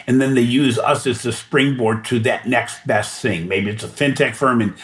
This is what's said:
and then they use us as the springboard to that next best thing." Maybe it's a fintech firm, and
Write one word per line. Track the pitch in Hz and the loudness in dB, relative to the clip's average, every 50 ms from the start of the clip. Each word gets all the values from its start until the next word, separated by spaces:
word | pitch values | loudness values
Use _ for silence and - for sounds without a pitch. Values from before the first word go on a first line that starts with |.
| - - | -2 0
and | 127 131 | 2 2
then | 135 135 135 | 2 4 4
they | 123 | 2
use | 120 120 120 139 147 127 113 - | 2 4 4 2 2 2 2 2
us | - 143 147 - - | 2 0 0 0 0
as | 135 117 - - | -2 -4 -2 -4
the | 120 117 | -6 -6
springboard | - - - - 135 135 143 135 127 113 110 113 110 - | -6 -6 -2 0 2 2 2 2 0 0 0 0 -2 -2
to | - 127 117 | -2 0 0
that | 110 123 107 101 - 113 | 0 0 -2 -2 -2 -2
next | 123 117 110 - - - - 139 | 0 0 -2 -2 -8 -8 -4 -2
best | 117 107 104 - - - | 0 0 0 -4 -6 -6
thing." | - 113 95 82 82 92 | -4 -4 -2 -4 -4 -2
Maybe | 98 - 101 104 | -2 -2 -2 -2
it's | 107 110 - | -4 -6 -8
a | - | -10
fintech | - - 147 139 123 - 139 120 110 | -4 -2 0 0 2 2 0 -2 0
firm, | - 139 131 123 117 | 0 0 2 2 2
and | 107 98 87 - | 0 0 -2 -6